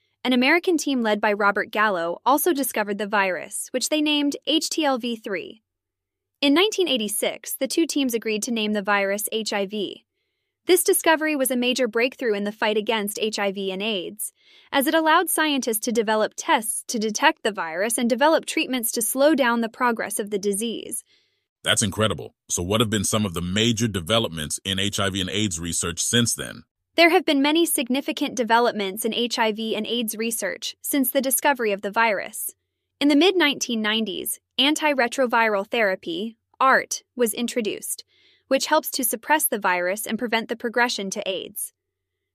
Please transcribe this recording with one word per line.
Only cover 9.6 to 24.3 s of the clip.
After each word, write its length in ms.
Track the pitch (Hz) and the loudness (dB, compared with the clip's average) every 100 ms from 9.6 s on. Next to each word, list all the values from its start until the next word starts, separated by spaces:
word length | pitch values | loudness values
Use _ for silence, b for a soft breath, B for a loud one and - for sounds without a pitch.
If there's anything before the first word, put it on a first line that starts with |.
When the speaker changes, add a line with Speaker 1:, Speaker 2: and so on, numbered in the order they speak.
| 196 | -2
Speaker 1:
V. 380 | 214 180 - _ _ _ _ _ _ - | -4 -6 -8 _ _ _ _ _ _ 2
This 180 | 349 | 2
discovery 500 | - 370 339 311 311 | 4 2 2 2 2
was 160 | 294 262 | 0 0
a 60 | 254 | 0
major 320 | 247 254 247 | 0 2 0
breakthrough 460 | 226 262 - 240 | 0 -2 0 -2
in 100 | 202 | 0
the 80 | 208 | -2
fight 240 | 208 220 214 | -2 0 0
against 420 | 214 226 202 - | 0 -2 -2 -4
H 180 | 220 214 | -4 -2
I 140 | 202 | -2
V 180 | 196 190 | -2 -4
and 120 | 185 | -4
aids, 500 | 214 202 170 208 - b b b b | -4 -4 -6 -10 -12 b b b b
as 160 | 277 277 | 0 2
it 60 | |
allowed 360 | 320 320 330 349 | 2 4 4 2
scientists 500 | - 311 277 233 214 | 0 0 0 0 -2
to 120 | - | -2
develop 420 | 226 214 220 208 - | 0 2 2 0 -2
tests 480 | - 294 220 - - | 0 2 0 -6 -6
to 100 | 240 | -4
detect 460 | 214 214 320 320 | -2 2 2 2
the 80 | 226 | -2
virus 460 | 202 165 165 220 247 | -4 -4 -2 -2 0
and 100 | 233 | 0
develop 380 | 233 294 311 - | 4 4 4 0
treatments 440 | - - 254 214 | -4 -2 -2 -4
to 100 | 247 | -4
slow 340 | 220 262 285 294 | -2 2 4 4
down 240 | 247 233 | 4 2
the 80 | 226 | -2
progress 500 | - 247 220 - - | -2 0 0 -4 -6
of 120 | 208 | -4
the 80 | 208 | -4
disease. 680 | 202 196 233 208 - - - _ _ _ _ _ | -2 -2 -4 -6 -10 -12 -14 _ _ _ _ _
Speaker 2:
That's 180 | - 104 | -2 0
incredible. 520 | 104 101 107 85 - _ - | 0 0 0 -2 -10 _ -8
So 140 | - | -6
what 180 | 90 110 | 0 2
have 100 | 117 | 2
been 140 | 107 | 0
some 200 | 95 110 | 0 0
of 100 | 104 | -2
the 80 | 85 | -4
major 460 | 87 101 113 110 117 | -2 0 0 0 -2
developments 720 | 95 80 113 110 | -2 0 0 0